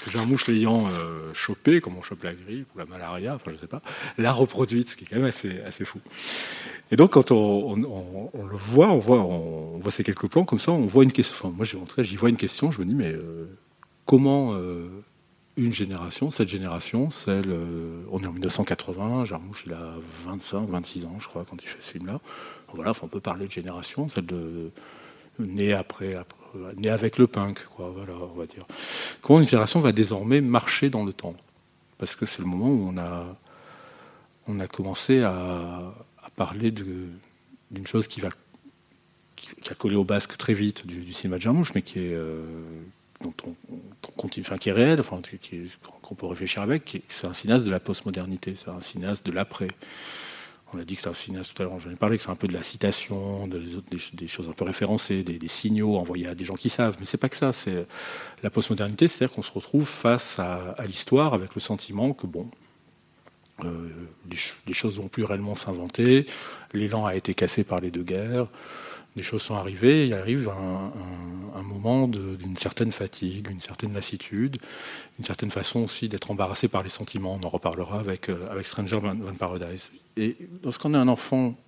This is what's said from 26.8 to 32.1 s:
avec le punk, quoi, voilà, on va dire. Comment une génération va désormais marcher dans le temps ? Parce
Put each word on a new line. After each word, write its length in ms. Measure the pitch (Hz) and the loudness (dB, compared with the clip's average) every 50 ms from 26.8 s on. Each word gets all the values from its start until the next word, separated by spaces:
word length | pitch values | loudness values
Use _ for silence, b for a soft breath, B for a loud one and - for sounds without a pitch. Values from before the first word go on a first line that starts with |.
| 104 107 | 0 0
avec 280 | 110 107 117 110 - | 2 2 0 2 6
le 80 | - 127 | 6 6
punk, 380 | 117 - 107 98 101 101 - - - - | 6 6 0 -2 -2 -4 -8 -12 -18 -12
quoi, 200 | - 90 90 92 | -10 -10 -10 -10
voilà, 160 | 95 98 95 87 | -10 -10 -10 -10
on 240 | 85 90 90 85 | -10 -10 -10 -8
va 80 | 87 82 | -10 -10
dire. 200 | 78 - - 92 - B B B B B B B B B B | -10 -12 -18 -18 -16 B B B B B B B B B B
Comment 180 | - - 143 165 | 6 8 10 10
une 80 | 151 | 10
génération 320 | 123 127 113 107 - - 170 | 8 8 6 4 6 4 4
va 140 | 151 123 104 | 6 6 6
désormais 480 | 110 110 98 110 95 104 113 135 147 | 6 4 4 2 -2 2 4 4 4
marcher 480 | 139 123 120 120 - - - - 143 139 | 6 6 4 4 4 2 0 2 2 2
dans 160 | 127 110 104 | 2 0 -2
le 80 | 98 90 | -2 -4
temps ? 200 | - - 85 82 - - _ _ _ _ _ _ _ _ _ _ | -6 -8 -10 -10 -10 -18 _ _ _ _ _ _ _ _ _ _
Parce 200 | - 95 - | -10 -8 -8